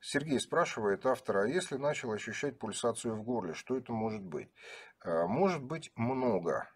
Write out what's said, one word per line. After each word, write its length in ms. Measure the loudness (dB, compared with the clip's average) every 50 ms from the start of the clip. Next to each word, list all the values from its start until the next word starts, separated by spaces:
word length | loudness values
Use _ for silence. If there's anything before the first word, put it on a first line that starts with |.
| -10
Сергей 360 | 0 0 0 2 4 2 2
спрашивает 640 | 2 2 2 2 2 2 0 0 2 2 2 4 4
автора, 380 | 2 2 2 0 0 2 2 4
а 40 | 4
если 300 | 2 0 -2 -2 -4 0
начал 340 | 0 0 0 0 0 -2
ощущать 460 | -2 -2 -2 -6 -6 -2 -4 -4 -4 -4
пульсацию 580 | -6 -6 -6 0 0 0 0 0 -2 -4 -4
в 80 | -4 -2
горле, 300 | -2 -2 -2 -2 -4 -6
что 240 | -8 -4 -2 -2 -2
это 160 | -2 -2 -4
может 300 | -2 -2 -2 -2 -4 -8
быть? 280 | -6 -6 -8 -8 -8 _ -20 -18 -16 -16 -16 -18 -20 -20 _ -4
Э, 240 | 0 2 2 2 2
может 340 | 4 4 4 4 4 0
быть 300 | -2 -6 -6 -6 -8 -10 _
много 720 | -2 0 0 0 2 2 2 2 2 2 2 0 0 -2 -6 _